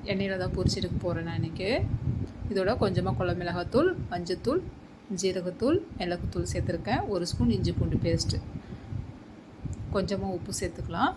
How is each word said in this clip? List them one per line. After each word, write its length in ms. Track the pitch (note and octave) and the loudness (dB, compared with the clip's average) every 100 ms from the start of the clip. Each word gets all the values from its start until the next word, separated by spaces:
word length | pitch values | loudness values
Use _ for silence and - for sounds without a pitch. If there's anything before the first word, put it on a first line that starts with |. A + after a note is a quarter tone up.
| - | 0
எண்ணெயில் 320 | F#3+ G3 F#3+ | 0 0 0
தான் 120 | F3+ F#3+ | 0 2
பொரிச்சு 200 | F3+ G3 | 2 2
எடுக்க 160 | F3 - | 0 0
போகிறேன் 220 | F3+ E3 | 0 -2
நான் 140 | E3 E3 | -2 -2
இன்றைக்கி. 320 | E3 E3 F#3+ D4 F#4+ - - - - - - | -2 -2 0 2 0 0 0 -2 -4 -6 -2
இதோட 260 | F#3+ F#3 B3+ | 2 2 4
கொஞ்சமாக 340 | G#3 F#3 F#3 - | 4 2 2 2
குழம்பு 280 | F3+ F3 | 0 0
மிளகாத்தூள், 460 | F3 F3 F3 A#3+ F4+ F4+ - | 0 -2 2 4 4 2 -4
மஞ்சத்தூள், 500 | F3 E3+ F#3 A3+ F4 - - - - - F#3 | -4 -2 0 2 0 -2 -12 -18 -20 -6 0
ஜீரகத்தூள், 560 | F#3+ F#3 F3 E3+ A#3+ F4+ - - | 0 0 -4 0 2 2 0 -4
மிளகுத்தூள் 520 | F3+ F3+ - F3+ F3 | -2 0 -2 -2 0
சேர்த்துருக்கேன். 540 | - - E3+ G3+ C4+ D#4+ | 0 0 0 0 0 2
ஒரு 200 | F#3 F3 | 0 0
ஸ்பூன் 280 | - A#3+ G3 | 2 4 4
இஞ்சி 160 | F3 | 2
பூண்டு 240 | E3+ E3+ - | 2 2 2
பேஸ்ட்டு, 360 | E3+ E3 - - - - - - - - - - - - - - - - - | 4 2 2 -2 -4 -10 -10 -12 -6 -6 -6 -14 -16 -18 -18 -10 -8 -6 -2
கொஞ்சமாக 400 | G3+ F3+ G3 G3 | 0 0 0 -2
உப்பு 200 | F3 G3+ F#3+ | -4 -4 -4
சேர்த்துக்கலாம். 540 | F3+ - - E3+ C#4+ | -4 -4 -6 2 2